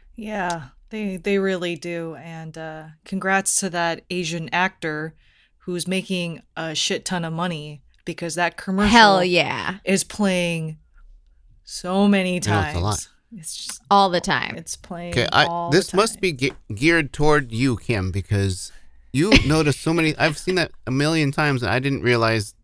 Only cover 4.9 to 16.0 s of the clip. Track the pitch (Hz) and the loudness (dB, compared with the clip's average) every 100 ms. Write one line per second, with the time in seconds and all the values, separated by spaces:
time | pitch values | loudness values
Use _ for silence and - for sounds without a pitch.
4.9 | 151 160 - _ _ _ _ - 180 165 | -6 -8 -10 _ _ _ _ -8 -6 -2
5.9 | 190 - 185 170 160 - - 160 151 - | -2 -2 -4 -4 -8 -12 -10 -6 -4 -2
6.9 | 196 - 180 165 160 180 160 151 147 - | -2 -4 -4 -4 -4 -4 -4 -10 -16 -20
7.9 | _ - 165 170 165 170 - - 190 208 | _ -12 -8 -6 -2 -2 -2 -4 2 6
8.9 | 233 214 190 180 175 147 - 92 190 - | 10 10 8 4 2 2 -2 -6 -6 -2
9.9 | 190 - - 202 180 175 165 160 156 _ | 0 -2 0 2 2 0 -4 -6 -10 _
10.9 | - - - _ _ _ _ - - 180 | -20 -20 -20 _ _ _ _ -16 -10 -2
11.9 | 190 202 202 185 175 - 160 156 113 - | 2 4 4 2 -2 0 0 0 0 -2
12.9 | - - _ _ 220 160 - - - - | -2 -6 _ _ -14 -12 -10 -10 -12 2
13.9 | 202 196 175 180 135 - - 165 - - | 4 4 2 0 -2 -2 -6 -10 -12 -12
14.9 | 175 175 170 - - 151 170 170 165 - | -12 -4 -2 0 2 2 0 0 2 2
15.9 | 185 | 2